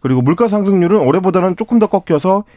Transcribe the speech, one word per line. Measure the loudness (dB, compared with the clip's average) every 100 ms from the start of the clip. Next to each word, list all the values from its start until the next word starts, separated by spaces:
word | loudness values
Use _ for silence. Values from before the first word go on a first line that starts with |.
그리고 | -2 0
물가 | 0 0 0
상승률은 | 0 0 0 2 2
올해보다는 | 2 0 0 0 -2 -4
조금 | -2 0
더 | 0
꺾여서 | -2 -2 -2 0 -2 -4